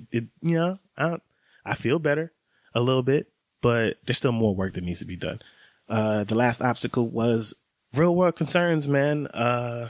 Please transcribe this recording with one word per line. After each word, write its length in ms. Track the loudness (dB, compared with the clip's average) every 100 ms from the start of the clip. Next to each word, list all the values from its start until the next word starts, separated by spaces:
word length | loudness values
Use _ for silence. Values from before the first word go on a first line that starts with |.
| -4
it, 120 | -6 -6 _
you 140 | -2
know, 240 | 0 0 -4 _ -4
I, 220 | -4 -4 -12 _ _ _
I 100 | -6
feel 240 | -2 0 2
better 320 | 0 -2 -4 _ _ _ _
a 60 | 0
little 220 | 2 2
bit, 260 | 2 0 -2 _ _ _
but 380 | 0 2 0 -2 -2
there's 120 | 0
still 140 | 2
more 220 | 2 0
work 200 | 0 -4
that 100 | -4
needs 160 | -6 -6
to 40 |
be 120 | -8 -8
done. 240 | -8 -8 -14 _ -20 _ -4
Uh, 360 | 0 0 0
the 100 | 0
last 280 | 0 0 2
obstacle 460 | 0 0 -2 -2 -2
was 460 | 0 2 2 -2 -6 _ _ _
real 200 | 0 2
world 220 | 4 2 0
concerns, 500 | 0 2 2 0 2
man. 400 | 2 2 0 -4
Uh, 600 | -2 0 0 -2 -6